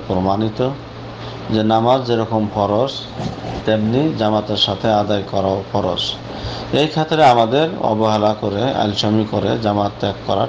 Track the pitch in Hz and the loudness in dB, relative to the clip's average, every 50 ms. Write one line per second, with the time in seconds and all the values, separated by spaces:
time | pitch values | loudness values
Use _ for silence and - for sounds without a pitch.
0 | - - 95 92 92 98 98 104 110 110 107 - 127 135 139 135 - - - - | -2 -2 -2 0 2 0 0 0 0 -2 -2 -2 -2 -2 -4 -6 -12 -16 -16 -14
1 | - - - - - - - - - - 110 110 107 107 110 113 113 120 131 135 | -14 -14 -14 -14 -14 -12 -12 -10 -6 -2 0 2 2 4 4 4 4 4 4 4
2 | 123 120 117 113 113 113 113 110 107 101 - 107 101 98 104 110 131 139 135 - | 2 0 0 0 0 0 0 0 0 0 0 0 0 2 2 2 0 0 -2 -8
3 | - - - - - - - - 113 113 - - - 110 110 110 107 110 120 131 | -12 -12 -10 -8 -8 -8 -8 -8 -10 -8 -8 -4 0 0 2 2 2 2 2 2
4 | 151 160 135 110 110 107 107 107 104 - 104 98 - 104 98 - - 110 107 104 | 2 0 0 0 0 2 2 0 0 -2 -2 -2 -2 -2 -2 0 0 2 2 2
5 | 101 101 104 101 95 - 104 98 95 95 95 101 95 - - 101 101 92 87 87 | 2 2 0 -2 -2 -2 -2 0 0 0 0 -2 -2 -4 -2 -2 0 0 -2 -2
6 | - - - - - - - - - - - - - - - 135 151 147 - 160 | -4 -6 -6 -8 -10 -12 -10 -10 -8 -8 -8 -8 -8 -2 0 0 0 2 0 -2
7 | 156 156 160 156 151 131 120 117 113 110 131 147 160 165 190 - - - 110 107 | -2 0 4 6 6 6 8 6 4 4 4 2 2 0 -2 -2 -2 0 2 2
8 | 110 107 107 107 104 107 107 - 113 104 98 101 120 135 - - 110 104 101 - | 2 2 2 4 2 2 2 0 -2 -2 -2 0 -2 -2 0 0 0 0 0 0
9 | - 104 107 110 107 110 107 104 95 104 127 120 113 104 104 104 101 101 - - | 0 2 2 2 2 0 0 -2 0 0 0 0 0 0 2 2 0 -2 -2 -2
10 | - 101 98 - - - 101 98 117 | -4 -4 -4 -4 -4 -2 0 0 0